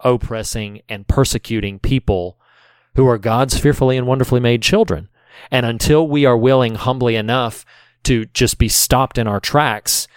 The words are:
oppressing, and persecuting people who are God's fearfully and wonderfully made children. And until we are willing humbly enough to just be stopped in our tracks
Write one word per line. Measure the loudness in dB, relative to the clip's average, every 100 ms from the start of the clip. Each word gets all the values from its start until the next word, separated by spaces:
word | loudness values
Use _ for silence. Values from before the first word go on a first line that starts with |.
oppressing, | 0 0 -2 -8 -6 -8 -8 -12 -14
and | -10 -2
persecuting | 0 2 -2 -4 -4 -4 -6
people | -2 -2 0 -2 -4 -10 _ _ _ _ _ 2
who | 2
are | 2
God's | 0 0 0 0
fearfully | 0 2 0 0
and | 0
wonderfully | 0 2 2
made | 2 0
children. | 2 2 0 -2 -8 _ _ -20 -6
And | -2 -2
until | -2 2 2 2
we | 2
are | 4 4
willing | 4 4 2 -2
humbly | -4 -2 0
enough | 0 -2 -2 -2 -8 -18 _ _ _
to | -2 -2 -2
just | 0 0 2
be | 0
stopped | 0 2 2 0 -2
in | -2
our | -2
tracks | 0 0 0 -2 -4 -6 -6